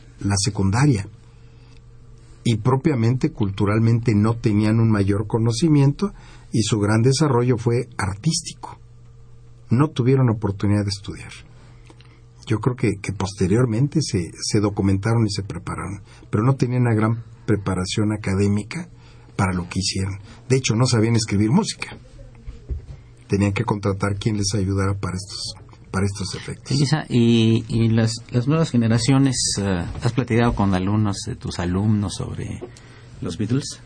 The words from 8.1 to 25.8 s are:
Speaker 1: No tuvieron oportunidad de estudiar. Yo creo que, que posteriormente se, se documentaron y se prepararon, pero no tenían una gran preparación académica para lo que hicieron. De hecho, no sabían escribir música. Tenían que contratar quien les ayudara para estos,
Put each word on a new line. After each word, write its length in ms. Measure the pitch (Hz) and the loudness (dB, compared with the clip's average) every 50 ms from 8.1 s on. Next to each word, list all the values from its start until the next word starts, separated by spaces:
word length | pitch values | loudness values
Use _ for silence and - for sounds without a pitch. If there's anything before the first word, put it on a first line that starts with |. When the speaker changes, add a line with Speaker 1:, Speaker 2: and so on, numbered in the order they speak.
| 95 - - 165 - - - - - - - - - - - - - - - - - - - - - - - - - - - - | -6 -2 -2 -2 -2 -2 -6 -8 -12 -14 -16 -16 -18 -20 -20 -20 -20 -20 -20 -20 -20 -20 -20 -20 -20 -20 -20 -20 -20 -20 -4 0
Speaker 1:
No 200 | 113 123 151 156 | 2 2 2 2
tuvieron 400 | - - 117 127 135 131 127 120 | 0 0 2 4 4 4 4 2
oportunidad 540 | 104 107 - 98 98 - 104 101 104 104 101 | 2 0 -2 -4 -4 -2 0 0 0 0 0
de 80 | 101 | -2
estudiar. 400 | 98 - - - - - - - - - - - - - - - - - - - - - - - - - - - - - - | -4 -6 -8 -12 -14 -12 -16 -18 -18 -18 -20 -20 -20 -20 -20 -20 -20 -20 -20 -20 -20 -20 -20 -20 -20 -20 -20 -20 -20 -20 -4
Yo 140 | - 113 107 | -4 -4 0
creo 180 | - 131 123 | 0 -2 0
que, 160 | - - 104 95 - | 0 0 0 0 -2
que 100 | - - | -6 -8
posteriormente 880 | 95 - 98 95 - - 98 85 101 120 131 120 107 113 143 139 - 160 | -6 -4 -6 -6 -2 -2 0 0 2 0 0 0 0 0 0 0 0 -2
se, 300 | 131 - - 92 85 82 - - | -2 0 -2 -4 -4 -6 -10 -10
se 220 | - - - 107 | -6 -2 0 0
documentaron 640 | 101 104 101 107 95 98 95 95 98 113 113 117 110 | 0 0 0 0 2 2 2 0 0 0 2 2 2
y 20 | 101 | 0
se 140 | - - 95 | -2 -6 -8
prepararon, 580 | - - - - - 78 76 - - - - - - - - - - | -8 -10 -10 -8 -8 -8 -8 -8 -8 -10 -12 -14 -20 -20 -20 -8 -2
pero 160 | - 104 107 | 0 2 2
no 100 | 135 135 | 2 2
tenían 280 | - 135 120 123 123 123 | 2 0 0 0 0 2
una 120 | 120 110 | 2 2
gran 280 | 107 110 113 113 113 - - - - - | 2 2 0 0 -2 -6 -14 -20 -10 -2
preparación 680 | - 104 98 98 101 92 90 92 - - 113 104 107 107 | -2 -2 0 0 -2 -2 -2 -4 -2 -2 -2 0 0 -2
académica 760 | 101 - 98 95 95 101 101 101 104 101 - - 170 175 - - - - - - - - - - | -4 -4 -4 0 0 0 0 0 -2 -4 -6 -10 -12 -12 -12 -18 -20 -20 -20 -20 -20 -20 -10 -2
para 180 | - 101 92 90 | -2 0 0 0
lo 140 | 90 87 | -4 -6
que 120 | - - 98 | -4 -4 -4
hicieron. 400 | 95 - - 95 95 95 - - - - - - - | -4 -2 -4 -4 -4 -6 -8 -10 -14 -18 -20 -18 -2
De 80 | - 131 | 0 0
hecho, 180 | 135 - - 113 | 0 2 0 2
no 120 | 110 131 | 2 2
sabían 320 | 127 120 110 107 117 117 | 2 4 2 4 4 2
escribir 340 | 113 113 - 107 98 107 107 | 0 0 0 0 2 2 4
música. 460 | 135 214 196 - - - - - - - - - - - - - - - - - - - - - - - - - - - - - - - - | 2 2 0 0 -6 -10 -12 -12 -14 -16 -18 -20 -20 -20 -20 -20 -20 -16 -16 -16 -16 -16 -10 -10 -10 -10 -10 -14 -18 -18 -20 -20 -20 -20 -4
Tenían 240 | - 101 98 101 101 | -2 0 2 2 0
que 140 | 98 - 110 | 0 -2 -2
contratar 500 | - 110 101 98 101 95 98 104 101 101 | -2 -2 -2 0 -2 -2 0 -2 -2 -2
quien 220 | 98 - 117 107 | -2 -2 -2 0
les 180 | 104 101 - - | 0 -2 -2 -2
ayudara 380 | 104 92 95 98 98 95 98 98 | -2 0 0 0 0 0 0 -2
para 240 | 98 - 90 87 | -2 -4 -6 -6
estos, 380 | 92 - - - - - - - - - - - - | -6 -8 -10 -12 -12 -10 -12 -12 -14 -20 -20 -20 -20